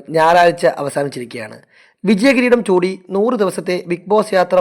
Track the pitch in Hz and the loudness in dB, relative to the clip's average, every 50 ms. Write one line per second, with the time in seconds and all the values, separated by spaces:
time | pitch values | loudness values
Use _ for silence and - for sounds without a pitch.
0 | - - 156 160 160 165 170 180 175 175 170 170 180 160 - - 143 139 - 147 | -6 -4 -2 2 2 4 4 6 4 4 2 2 0 -2 -2 -2 -6 -6 -4 -4
1 | 143 139 131 131 123 113 127 120 110 110 113 117 _ _ _ _ _ _ _ _ | -6 -6 -8 -10 -12 -12 -12 -14 -14 -14 -16 -20 _ _ _ _ _ _ _ _
2 | - 185 220 185 226 277 269 262 247 247 240 240 190 - 185 180 175 190 190 185 | 0 0 0 2 2 2 2 2 2 2 2 0 0 0 0 0 0 -2 -4 -8
3 | - - 185 196 208 247 254 208 208 180 - 196 160 185 180 180 - 170 175 170 | -10 -6 -4 -2 -2 0 0 0 -2 -2 -2 -6 -6 -6 -6 -6 -4 -6 -8 -8
4 | - 185 214 214 202 - 196 185 180 175 190 185 | -4 -2 0 0 0 0 0 0 0 2 2 0